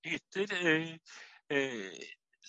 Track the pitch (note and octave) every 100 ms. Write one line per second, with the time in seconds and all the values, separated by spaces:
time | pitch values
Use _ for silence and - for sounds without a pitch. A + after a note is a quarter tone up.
0 | D#3+ F3+ _ F#3+ G3+ F#3 F3 D#3 E3 E3
1 | - - - - - C#3+ C3+ A#2 F#2+ D2+
2 | - - _ _